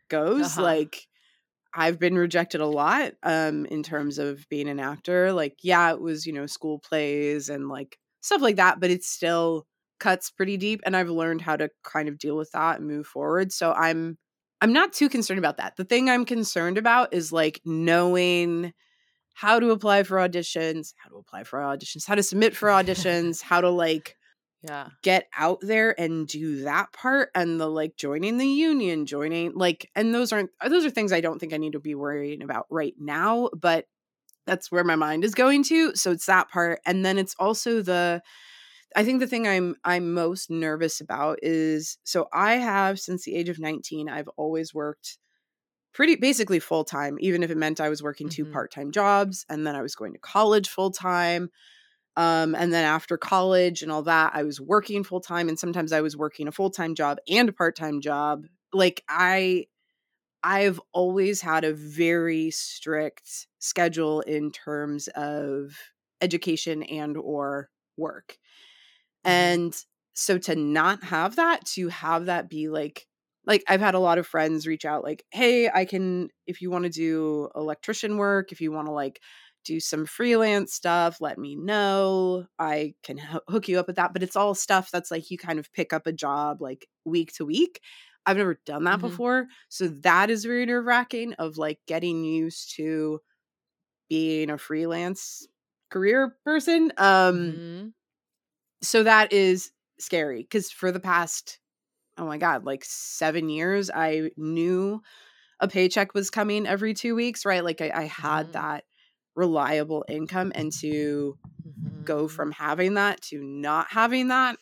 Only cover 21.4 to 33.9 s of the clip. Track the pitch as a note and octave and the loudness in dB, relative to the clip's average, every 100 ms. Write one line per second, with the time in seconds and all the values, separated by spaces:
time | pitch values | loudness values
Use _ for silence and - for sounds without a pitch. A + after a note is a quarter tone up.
21.4 | A#2 C3 C#3+ C#3 - D#3 G3 G#3 G3 F#3+ | -8 -6 -4 -6 -8 -12 0 0 2 2
22.4 | A3 - G#3 G3 F#3 F#3 F3+ F3 E3+ E3 | 2 4 4 6 4 0 0 2 0 -4
23.4 | - F3 F3+ F3 E3 D#3+ - - _ _ | 2 4 4 4 2 0 -4 -18 _ _
24.4 | _ _ D#3+ C#3+ C#3 - F#3+ F#3 - - | _ _ -12 -12 -12 -2 2 2 2 -2
25.4 | D#3+ F#3 G3 A3 A3 G#3+ E3 E3 D3 D3+ | 0 0 0 2 2 2 -2 -2 -4 -6
26.4 | D#3+ C#3+ C#3+ D#3+ G3 - B3+ C#4 - F#3 | -6 -4 -2 -2 -2 -4 0 2 0 0
27.4 | E3+ E3 D#3 D#3 D#3+ - C#3+ D3 G3 A#3+ | 0 0 -2 -2 -4 -4 -6 -2 -2 0
28.4 | C4+ C#4 D#4+ C#4+ F#3+ D#3+ C#3+ C#3+ D#3 E3 | 0 2 2 2 0 -2 -4 -4 -4 -2
29.4 | E3+ F3+ F3+ E3+ - - A3+ A#3 A#3+ G#3+ | -4 0 0 0 -6 -2 0 0 0 0
30.4 | F#3 - A#3+ F4 D4+ A#3 G#3 F3 E3 D#3+ | -2 -4 2 2 2 0 2 2 2 -4
31.4 | D#3+ D#3 D#3 D3 D3 C#3+ C#3+ D3 C#3+ D3 | -6 -4 -6 -6 -8 -6 -4 -4 -6 -8
32.4 | C#3+ A#2 - D#3+ D3 - D3 D3+ G3 A#3 | -6 -8 -4 -4 -4 -6 -6 0 2 2
33.4 | B3 D#3 F3 D#3+ - | 0 0 2 2 -2